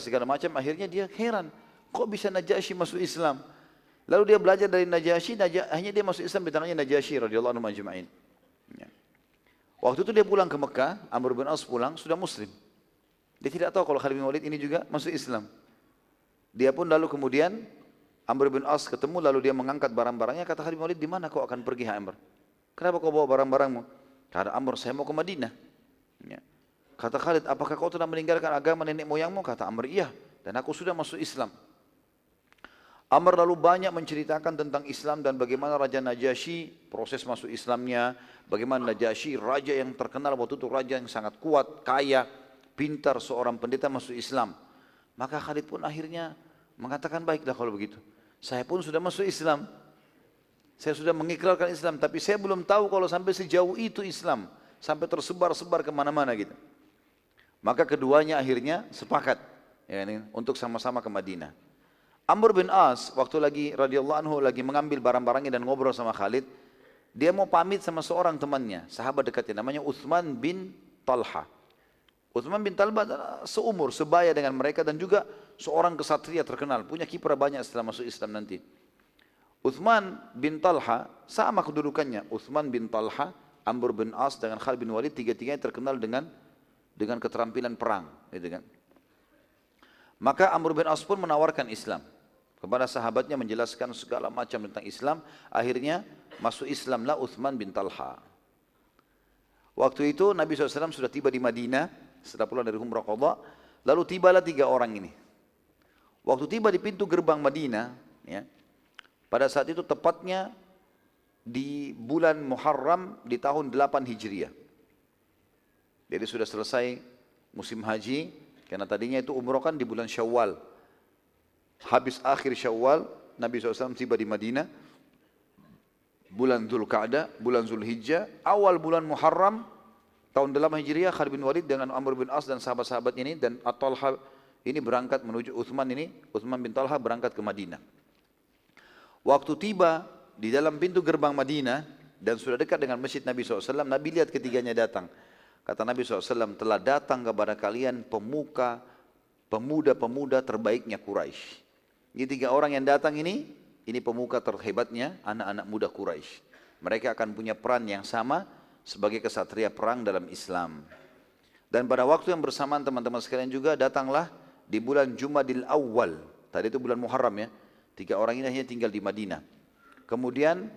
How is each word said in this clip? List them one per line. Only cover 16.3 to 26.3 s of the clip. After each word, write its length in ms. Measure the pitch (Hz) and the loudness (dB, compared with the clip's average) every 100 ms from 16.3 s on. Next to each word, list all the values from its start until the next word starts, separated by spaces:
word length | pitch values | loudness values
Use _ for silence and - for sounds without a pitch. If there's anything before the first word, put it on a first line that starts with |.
| _ _ | _ _
Dia 240 | 107 131 147 | 2 2 4
pun 140 | 175 | 4
lalu 180 | 156 160 | 4 2
kemudian, 560 | 147 135 135 175 220 - - - _ _ _ - | -2 0 2 2 0 -12 -20 -20 _ _ _ -2
Amr 240 | 131 139 | 2 2
bin 160 | 135 139 | 2 0
As 240 | 147 - | 0 0
ketemu, 320 | 123 143 175 | -4 -2 2
lalu 240 | 151 135 135 | 4 4 4
dia 80 | |
mengangkat 400 | 131 131 143 139 | 2 -2 -2 0
barang-barangnya, 500 | 117 120 120 117 160 | 0 0 0 -2 -2
kata 220 | 170 160 156 | -4 -4 -6
Khalid 100 | 160 | -4
bin 80 | 165 | -4
Walid, 100 | 170 | -4
"Di 80 | 156 | -4
mana 220 | 180 156 | -4 -4
kau 160 | 143 123 | -4 -4
akan 160 | 123 | -4
pergi, 240 | 120 123 113 | -4 -4 -4
hai 160 | 104 | -4
Amr? 160 | 98 - _ _ _ _ _ | -6 -12 _ _ _ _ _
Kenapa 240 | - 180 170 | -4 0 2
kau 160 | 160 | 2
bawa 160 | 151 139 | 4 6
barang-barangmu?" 520 | 135 135 135 135 120 - - - _ _ | 6 6 4 4 0 -8 -20 -20 _ _
Kata 180 | 90 98 127 | -4 -2 -2
Amr, 160 | 131 123 | -2 -2
"Saya 160 | 120 139 | -4 -4
mau 80 | 143 | -4
ke 80 | |
Madinah." 400 | 156 175 165 113 - - _ _ _ _ _ | -4 -4 -4 -6 -8 -20 _ _ _ _ _
Ya. 160 | - | -20